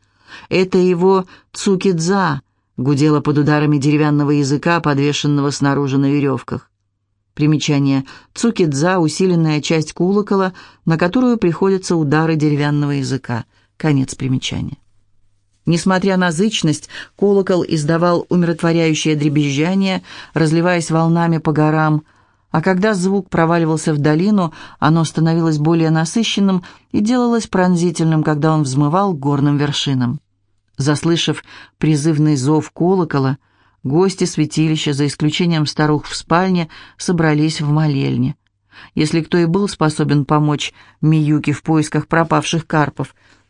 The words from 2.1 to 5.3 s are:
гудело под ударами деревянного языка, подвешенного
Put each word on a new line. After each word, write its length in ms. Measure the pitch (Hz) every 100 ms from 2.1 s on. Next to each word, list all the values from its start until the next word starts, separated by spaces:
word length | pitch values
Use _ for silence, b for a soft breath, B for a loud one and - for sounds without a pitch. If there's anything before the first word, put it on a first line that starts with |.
| 196 175 135 - _ _ -
гудело 440 | 131 139 156 147
под 180 | 147 147
ударами 400 | 143 151 151 147
деревянного 540 | 147 147 151 147 143
языка, 480 | 147 135 143 170 170
подвешенного 680 | 156 139 143 143 147